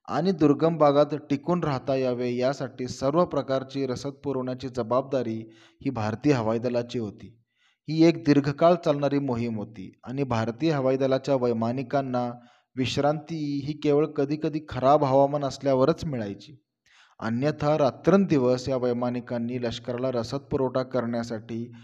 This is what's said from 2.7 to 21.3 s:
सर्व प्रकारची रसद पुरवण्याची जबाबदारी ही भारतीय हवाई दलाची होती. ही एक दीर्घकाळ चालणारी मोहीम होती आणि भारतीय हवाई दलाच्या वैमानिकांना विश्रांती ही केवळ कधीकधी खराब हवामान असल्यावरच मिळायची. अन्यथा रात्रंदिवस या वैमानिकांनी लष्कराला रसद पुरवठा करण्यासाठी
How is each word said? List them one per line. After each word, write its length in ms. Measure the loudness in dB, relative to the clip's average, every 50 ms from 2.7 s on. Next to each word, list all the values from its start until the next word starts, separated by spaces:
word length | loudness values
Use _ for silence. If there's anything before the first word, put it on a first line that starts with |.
| -8 -10 -10 -10
सर्व 380 | -6 -4 -2 0 2 2 0
प्रकारची 600 | 0 0 -4 -2 -2 -2 -4 -4 -6 -6 -4 -4 -4
रसद 220 | -4 -6 -8 -10
पुरवण्याची 600 | -10 -8 -6 -4 -4 -4 -4 -6 -8 -8 -10 -8
जबाबदारी 840 | -6 -6 -2 0 0 0 0 0 -2 -2 -2 -2 -6 -8 -10 -14 -18 -20 -20 _ _ _ -6
ही 40 | -6
भारतीय 440 | -4 -2 -2 -4 -4 0 2 2 2
हवाई 260 | 2 2 0 0 0
दलाची 400 | -2 -2 -2 -2 -4 -4 -6 -6
होती. 420 | -6 -6 -8 -12 -18 -20 -20 _ _ _ _ _ _ _ _ _ _ -2
ही 140 | 2 6 6
एक 200 | 6 6 4 4
दीर्घकाळ 500 | 4 4 4 4 2 2 2 4 4 4
चालणारी 460 | 4 2 0 0 0 0 0 0 0
मोहीम 380 | -2 -2 -2 -2 -2 -4 -4 -6
होती 420 | -8 -10 -12 -14 -16 -16 -18 _ -14
आणि 200 | -10 -6 -4 -4
भारतीय 480 | -2 0 0 0 -2 -4 -2 -2 0
हवाई 260 | 0 0 2 0 2 2
दलाच्या 380 | 2 0 0 0 0 0 0
वैमानिकांना 960 | 2 2 0 0 0 0 -2 -2 -4 -4 -4 -2 -2 -2 -2 -2 -4 -4 -4 -6 -10 -16 _ _ _ _ _ _ -6
विश्रांती 840 | -4 -4 -2 0 0 0 0 -2 -4 -8 -8 -6 -6 -4 -4 -4 -6
ही 80 | -6 -6
केवळ 320 | -2 0 2 2 2 2
कधीकधी 540 | 0 0 -2 -2 -2 -2 -2 -4 -4 -4 -6 -8 -8
खराब 340 | -4 0 4 6 6 6 6
हवामान 420 | 4 6 6 4 4 2 -2 -4
असल्यावरच 600 | -4 -6 -2 0 2 4 4 4 4 2 0 -4
मिळायची. 500 | -6 -6 -6 -6 -6 -8 -12 -14 -20 -20 -20 _ _ _ _ _ _ _ _ _ _ _ -8
अन्यथा 580 | -4 -4 -2 0 0 0 0 0 0 2 2 4
रात्रंदिवस 920 | 4 2 0 0 2 4 6 6 6 4 4 4 4 4 2 2 0 -2
या 80 | -2 0
वैमानिकांनी 840 | 0 0 0 0 -2 -2 -4 -4 -6 -6 -6 -4 -4 -4 -4 -4 -4
लष्कराला 480 | -4 -6 -6 -6 -8 -6 -4 -4 -2
रसद 280 | -2 -2 -4 -4 -6 -8
पुरवठा 440 | -6 -4 -2 -2 -2 0 -2 -2 -4
करण्यासाठी 880 | -2 -2 -4 -2 -2 -4 -4 -6 -6